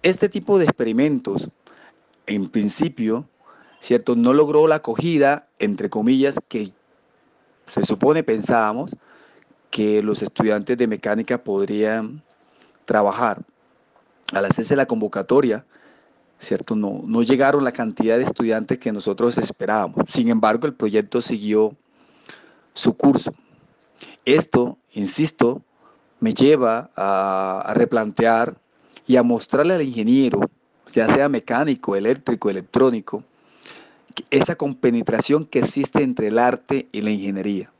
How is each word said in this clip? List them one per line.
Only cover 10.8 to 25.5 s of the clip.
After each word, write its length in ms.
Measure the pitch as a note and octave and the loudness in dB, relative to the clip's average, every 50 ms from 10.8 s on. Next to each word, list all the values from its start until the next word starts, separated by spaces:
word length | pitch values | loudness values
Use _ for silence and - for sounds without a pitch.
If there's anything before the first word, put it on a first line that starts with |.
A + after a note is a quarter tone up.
| B2 A2+ | 0 -2
mecánica 560 | G#2+ F#2+ - G#2+ G#2 A2+ A2+ - B2+ A#2+ _ | -2 -4 -4 -2 -2 -2 -2 -4 -6 -6 _
podrían 800 | G#2+ G2+ G2 G2 G2 G#2 G#2 G#2+ G#2+ A2 A2+ A2 A2 C3 D3+ _ _ _ _ _ _ _ _ _ _ _ _ _ | -4 -2 -2 -2 -2 0 -2 0 0 -2 -4 -6 -8 -12 -18 _ _ _ _ _ _ _ _ _ _ _ _ _
trabajar. 580 | - - G#2+ G#2 G2+ F#2+ F#2+ B2 A2 G2 - - _ _ _ _ _ _ _ _ _ _ _ _ _ _ _ _ - | 0 2 2 2 2 2 0 -2 -2 -2 -4 -10 _ _ _ _ _ _ _ _ _ _ _ _ _ _ _ _ -6
Al 140 | - G2 G2 | -4 -2 0
hacerse 280 | F#2+ - - A2+ - D3 | 0 -2 -2 0 0 2
la 120 | C#3 C3+ | 0 2
convocatoria, 800 | - A#2+ A2 G#2+ G#2 - G2 F#2+ - B2 C#3 C#3+ A#2+ G#2 A#2+ _ _ _ _ _ _ _ _ _ _ _ _ _ _ _ _ | 0 -2 -4 -4 -4 -4 -6 -2 2 2 2 4 2 -2 -4 _ _ _ _ _ _ _ _ _ _ _ _ _ _ _ _
¿cierto?, 340 | - - - - A#2 - A#2 | -6 -6 -6 -6 -4 -4 -2
no, 280 | G#2+ G#2 G2 G#2 G2+ - | -2 -2 -4 -6 -8 -6
no 160 | G#2 A2+ A#2 | -2 0 0
llegaron 400 | A#2+ A2+ C3+ B2+ C3+ C3+ C#3+ C#3+ | 2 2 4 4 4 2 2 2
la 100 | C3+ B2+ | 0 -2
cantidad 460 | B2 - A#2 A2 F#2+ - A2+ A2+ A2+ A#2+ | -4 -4 -8 -8 -4 -2 0 2 2 2
de 60 | B2+ | 0
estudiantes 540 | - - - A#2+ A2+ A2 A2 A2 - B2+ B2 | -2 -4 -2 -2 0 0 -2 -2 -4 -6 -4
que 120 | - A#2+ | -4 -6
nosotros 480 | G#2+ G2+ - G#2 G2 F#2+ A#2+ A#2+ A#2+ B2 | -6 -4 -4 -6 -2 0 0 0 0 -2
esperábamos. 720 | G#2+ - - _ G2 F#2+ G#2+ G#2+ G2 - - - - - | -6 -6 -6 _ -4 -2 0 0 -2 -2 -2 -4 -4 -2
Sin 180 | - - A#2 A#2 | -2 -2 0 0
embargo, 380 | A#2 A2+ G#2+ A2 A2 A#2 - | 2 2 2 2 2 0 -2
el 80 | D3 - | -4 -4
proyecto 480 | _ A#2 G#2+ G2+ G#2+ G#2 - - A#2+ | _ -4 0 0 0 0 0 -4 -4
siguió 540 | A#2 - A#2+ G#2 G#2 G#2+ G#2+ G#2+ G#2+ G#2+ - _ _ _ _ _ _ _ _ _ _ - - - _ _ _ _ _ _ _ | -2 -2 -6 -6 -2 0 2 2 2 2 -2 _ _ _ _ _ _ _ _ _ _ -20 -20 -20 _ _ _ _ _ _ _
su 220 | - - A#2+ - | -2 -2 -2 0
curso. 360 | - - C#4+ - - - - - _ _ _ _ _ _ _ _ _ _ _ _ _ - - - _ _ | 4 2 4 4 4 -2 -4 -12 _ _ _ _ _ _ _ _ _ _ _ _ _ -20 -20 -20 _ _
Esto, 520 | - C#3 D#3 D#3 _ - B2 B2 B2 - _ _ _ | 2 2 2 2 _ 0 0 0 0 -6 _ _ _
insisto, 680 | _ G#2+ G2+ F2+ - - D#3 D#3 - - - A#3+ | _ -6 -6 -4 -2 -2 -2 -2 0 0 0 0